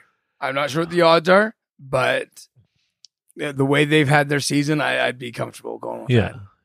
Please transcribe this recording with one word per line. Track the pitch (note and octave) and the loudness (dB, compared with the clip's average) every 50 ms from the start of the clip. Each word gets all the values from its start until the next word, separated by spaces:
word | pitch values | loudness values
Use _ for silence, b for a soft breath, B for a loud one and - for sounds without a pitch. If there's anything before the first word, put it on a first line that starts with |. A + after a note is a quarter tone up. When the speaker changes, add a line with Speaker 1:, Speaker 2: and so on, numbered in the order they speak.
| _ _ _ _ _ _ _ _ | _ _ _ _ _ _ _ _
Speaker 1:
I'm | - C3 C3+ | -8 -6 -4
not | C#3 D3 C#3 | -4 -4 -4
sure | B2 D#3+ E3+ | -4 -4 -4
what | E3 | -2
the | E3+ F3 E3+ | 0 2 4
odds | E3 E3 E3+ D#3 F3 | 6 6 4 4 4
are, | F3+ G3+ G#3+ A3 - _ _ _ _ _ | 4 4 4 2 -4 _ _ _ _ _
but | C#3+ C3 C#3 C3 B2 B2 C3 C#3 - - _ - - _ _ _ _ _ _ _ _ _ _ _ - _ _ _ _ _ _ | -10 -4 -2 -2 0 0 -2 -2 -4 -8 _ -20 -20 _ _ _ _ _ _ _ _ _ _ _ -20 _ _ _ _ _ _
the, | - D3 D3 C#3 | -10 -10 -8 -4
the | C3+ C3+ | -2 0
way | C3+ C#3+ C#3+ D3+ | 0 2 2 2
they've | D3 D#3 D#3 D3 C3 | 4 4 2 4 4
had | D3+ D3 C#3+ C#3+ | 4 2 2 2
their | D3 C#3+ | -2 -2
season, | - - C#3 C#3+ C#3+ D3 D#3 D3+ | -2 -2 -2 -2 0 0 -2 -2
I, | C3 B2+ B2+ B2+ B2+ | -2 -2 -2 -2 -2
I'd | B2 B2 B2 | -2 -4 -6
be | B2 A#2+ A#2+ | -12 -14 -10
comfortable | - A#2+ A2+ A2+ - - A#2+ A#2 A2+ | -10 -10 -10 -12 -14 -14 -14 -12 -12
going | A2+ A#2 A#2 A#2 - | -10 -12 -12 -10 -2
with | - | 0
Speaker 2:
Yeah, | B2 A2+ F#2 - - | 2 2 2 0 -4
Speaker 1:
that. | - G2+ - _ _ _ | -10 -18 -20 _ _ _